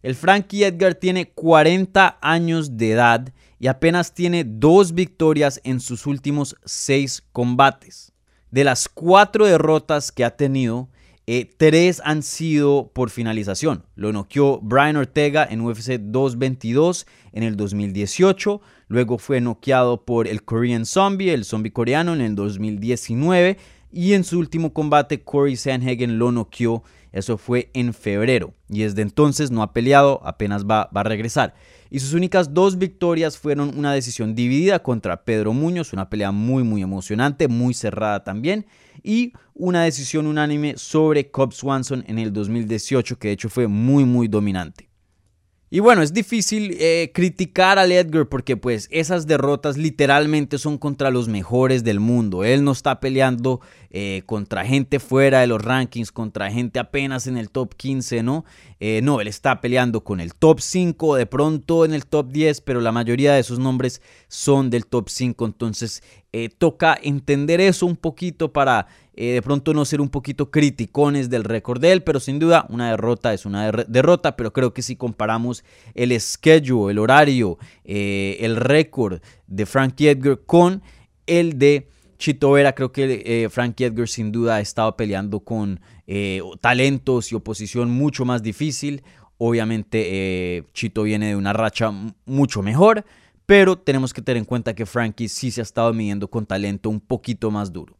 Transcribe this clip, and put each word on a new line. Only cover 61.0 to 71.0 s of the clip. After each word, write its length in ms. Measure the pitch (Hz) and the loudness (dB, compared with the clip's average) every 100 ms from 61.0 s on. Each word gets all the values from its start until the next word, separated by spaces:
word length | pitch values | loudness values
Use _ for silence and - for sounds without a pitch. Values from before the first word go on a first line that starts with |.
| 160 | 0
de 120 | 139 113 | 2 0
pronto 580 | 131 151 156 - 165 | 0 0 -2 0 2
en 100 | 160 | 2
el 120 | 156 - | 0 -2
top 260 | 151 131 | -2 -2
diez, 280 | 143 156 143 | 0 0 0
pero 200 | - 123 | -4 -2
la 100 | 117 | 0
mayoría 440 | 113 117 120 143 | -2 0 2 4
de 60 | 143 | 4
esos 200 | 120 123 | 2 -2
nombres 420 | 131 127 131 - _ _ _ | -2 -2 -4 -6 _ _ _
son 440 | - - 139 131 | -6 2 2 2
del 160 | 120 110 | -2 -2
top 220 | 123 101 | -4 -4
cinco. 380 | - 127 113 117 | -6 -6 -4 -6
Entonces, 560 | - 117 104 117 - _ _ _ | -4 -8 -6 -10 -12 _ _ _
eh, 160 | 113 117 | -10 -10
toca 500 | _ 165 156 165 147 | _ 0 2 0 2
entender 600 | 143 143 131 139 147 170 | -2 -6 0 -2 2 2
eso 260 | 196 180 180 | 4 2 -2
un 100 | 170 | -2
poquito 560 | 165 156 180 - 156 | -6 -6 -10 -6 -4
para, 340 | 147 135 117 92 _ _ | 0 2 2 0 _ _
eh, 180 | - 120 | -8 -2
de 100 | 123 | -2
pronto 320 | 123 143 139 | 0 -2 0
no 100 | 151 | 0
ser 160 | 139 147 | 0 -2
un 80 | 143 | -2
poquito 440 | 143 131 139 139 | -4 -8 -6 -2
criticones 760 | 156 147 131 113 - | 2 2 0 -6 0